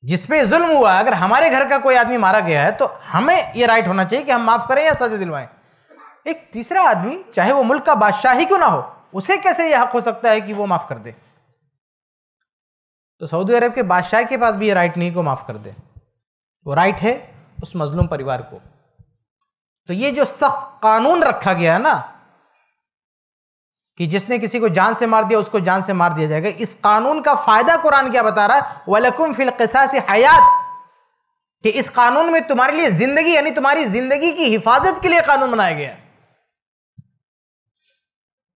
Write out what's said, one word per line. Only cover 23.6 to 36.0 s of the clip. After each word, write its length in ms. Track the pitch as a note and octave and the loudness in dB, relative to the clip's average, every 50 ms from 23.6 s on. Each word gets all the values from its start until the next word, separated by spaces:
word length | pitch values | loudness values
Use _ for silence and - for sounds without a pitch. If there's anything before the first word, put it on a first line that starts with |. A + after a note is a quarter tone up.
| _ _ _ _ _ _ _ _ | _ _ _ _ _ _ _ _
कि 60 | F3 D#3+ | -6 -4
जिसने 300 | D#3+ G3 F#3+ G3 B3 A#3+ | -4 -6 -4 -4 -6 -4
किसी 200 | G#3 G#3+ - A#3+ | -4 -4 -4 -2
को 100 | A3 A3 | -2 0
जान 220 | E3 F#3+ F#3 G#3+ A3+ | 2 2 2 0 0
से 140 | G#3+ A#3+ A3+ | -2 -2 0
मार 160 | A3 A3 A3 | 2 0 2
दिया 160 | G3 A3+ G#3+ | 2 0 0
उसको 200 | G3+ - - G3+ | 0 -2 -4 -4
जान 200 | F3+ F3+ F#3 G3 | -2 0 -2 -2
से 120 | F#3 G3 G3 | -2 -4 -2
मार 200 | F3+ F3 F3 D#3+ | 0 0 0 0
दिया 140 | D#3 D#3 D3+ | -2 -4 -2
जाएगा, 220 | D#3 D3+ D#3+ G#3+ | -2 -4 -4 -4
इस 220 | F#3 D#3+ A3+ - - | -6 -6 -10 -10 -10
कानून 460 | - - G#3 G#3+ A3 A#3 C4 D#4 D#4 | -2 0 2 2 2 2 0 -2 0
का 120 | - D4+ C#4+ C4+ | 0 0 0 0
फायदा 380 | - - G#3+ A3 A#3 - E4 E4 | 2 2 2 4 4 2 2 2
कुरान 340 | E4 D#4 C#4+ C#4 C4 C4 | 2 2 2 2 0 2
क्या 120 | A3+ B3+ A3+ | 0 0 0
बता 220 | G#3+ G3 G#3 G#3 | 0 0 0 2
रहा 120 | G#3 A#3+ C#4+ | 2 2 0
है? 240 | - - - - - - | 0 -2 -12 -16 -6 -2
"वलकुम 460 | G3 G#3+ A#3+ B3+ A#3+ B3 D#4+ D#4+ C4+ | 0 0 2 0 0 0 -4 -4 -2
फिल 160 | G#3+ C4+ B3+ | -2 -4 -4
क़िसास 440 | B3 - A#3+ A3 - C4 C#4 C4 C4+ C4+ - - | 0 -2 -4 0 2 2 2 2 0 -4 -2 0
हयात", 340 | G3 G#3+ A#3+ C#4+ D#4+ - B5 - - - - - - - - _ _ _ _ _ _ _ _ _ _ _ _ _ _ _ _ | 2 4 6 6 8 8 8 6 6 4 -2 -8 -14 -20 -20 _ _ _ _ _ _ _ _ _ _ _ _ _ _ _ _
कि 60 | A3 | -2
इस 180 | G#3+ C4 B3+ - | -2 -2 -6 -4
कानून 400 | - - A#3+ A#3+ - C#4+ E4 E4 | 0 2 2 4 4 2 0 2
में 160 | E4 E4 D#4+ D#4+ | 0 0 0 0
तुम्हारे 300 | C#4+ A#3 B3 C4+ D4 D#4+ | 0 0 0 0 0 0
लिए 140 | E4+ C#4 F#3+ | 0 0 0
जिंदगी, 420 | D#3 A3 C4 C#4+ D4+ D#4+ E4 F4 | 0 0 0 0 0 2 2 2
यानी 160 | D4+ D4 D#4 | 2 0 0
तुम्हारी 340 | B3 D4+ C4+ C4+ C#4+ D#4 D#4 A#3 | -4 -2 0 0 0 0 0 -2
जिंदगी 440 | F#3+ A#3 B3+ C4 C#4 C#4+ D4+ E4+ D#4 | -2 -4 -2 -2 -2 -2 -2 -2 -2
की 120 | F4 E4 | -2 -2
हिफाजत 540 | B3 A3 A3 - A3 A#3+ C#4 - F#4+ F4 - | 0 0 0 2 2 2 2 2 0 -2 -2
के 80 | - F4+ | -2 0
लिए 120 | E4+ E4+ D#4+ | 2 2 2
कानून 280 | D#4 C#4+ C4+ C4+ B3+ | 2 0 0 0 -2
बनाया 220 | A#3+ A3 G3+ F3 D#3+ | 0 0 -2 -2 -2
गया 160 | D3 C#3+ C3 | -4 -8 -10
है। 100 | G#2 - | -12 -16